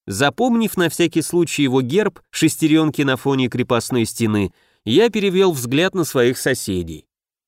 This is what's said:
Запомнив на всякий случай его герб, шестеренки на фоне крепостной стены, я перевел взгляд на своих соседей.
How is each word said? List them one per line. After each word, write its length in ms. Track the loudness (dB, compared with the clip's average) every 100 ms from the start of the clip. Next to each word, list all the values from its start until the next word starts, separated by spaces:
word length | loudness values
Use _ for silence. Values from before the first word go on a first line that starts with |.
| -8
Запомнив 720 | -2 -2 0 0 0 0 0
на 120 | -2
всякий 320 | 0 -2 -2
случай 420 | -2 0 0 0
его 180 | 0 0
герб, 380 | 0 0 -2 -4 _
шестеренки 720 | 0 0 2 2 4 2 0
на 160 | 0 0
фоне 300 | 0 0 0
крепостной 580 | -2 -2 -2 0 -2 -2
стены, 480 | -2 0 0 -2 -6 _ _ 0
я 240 | 2 2
перевел 420 | 0 0 2 2
взгляд 440 | 0 -2 0 0 -2
на 80 |
своих 340 | -2 2 2 2
соседей. 680 | -2 -2 -4 -4 -6 -12 -18 _ _ _